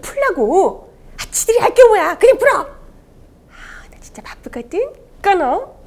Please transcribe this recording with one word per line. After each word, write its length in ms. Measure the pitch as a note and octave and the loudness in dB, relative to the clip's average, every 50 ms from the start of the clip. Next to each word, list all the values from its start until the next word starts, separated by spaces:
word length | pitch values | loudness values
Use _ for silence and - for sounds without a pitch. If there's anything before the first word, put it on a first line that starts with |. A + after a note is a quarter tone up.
풀라고. 920 | - - - C#5 C#5 C5 F4 C#4 G#3+ G#3+ D#4 G4 F4 A#3 - - - - - - - - - - | -12 -12 -6 -4 -4 -4 -2 -2 -2 0 2 0 0 0 -2 -8 -20 -20 -20 -20 -20 -20 -18 -16
아, 100 | - - | -16 -10
지들이 280 | - - - - A4+ A#4+ | -8 -6 -2 0 0 0
할 140 | - - - | 0 0 4
게 100 | - B4+ | 6 6
뭐야? 340 | A4+ G#4+ F#4+ D4+ E4+ E4+ - | 6 6 4 0 -2 -2 2
그냥 200 | G#4+ B4+ C5 - | 4 4 4 4
풀어. 220 | A#4+ C#5+ A4 D#4 | 2 0 0 -2
아, 1300 | - - - - - - - - - _ - - - - _ _ _ _ - - - - - - - - | -6 -8 -14 -20 -20 -20 -20 -20 -20 _ -20 -20 -20 -20 _ _ _ _ -20 -20 -20 -20 -20 -20 -20 -20
나 80 | - - | -20 -20
진짜 200 | - - - F4+ | -20 -20 -20 -20
바쁘거든. 680 | - - - - - B3+ - A#3+ A#3+ A#3+ - G4 C5 D5 - - - - - - | -20 -20 -20 -18 -18 -14 -14 -14 -14 -8 -6 -6 -6 -6 -8 -20 -20 -20 -16 -6
끊어. 520 | - G4+ G4 F4 D4 B3 C#4+ G#4+ C5+ - - - - | -2 0 0 0 0 -2 -2 -4 -6 -10 -18 -20 -20